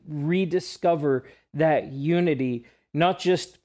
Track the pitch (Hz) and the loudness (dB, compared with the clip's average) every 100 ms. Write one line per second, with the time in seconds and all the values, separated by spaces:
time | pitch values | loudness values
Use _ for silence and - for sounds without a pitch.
0 | - 151 147 185 180 175 - - 180 165 | -12 -6 0 0 0 -2 -4 -2 0 2
1 | 147 131 - - _ 143 160 143 - 135 | 2 0 -2 -16 _ 0 2 2 -2 -4
2 | 147 170 175 135 127 120 - _ _ 147 | 0 2 2 0 -2 -4 -10 _ _ 0
3 | 175 185 180 185 - _ | 0 2 0 0 -2 _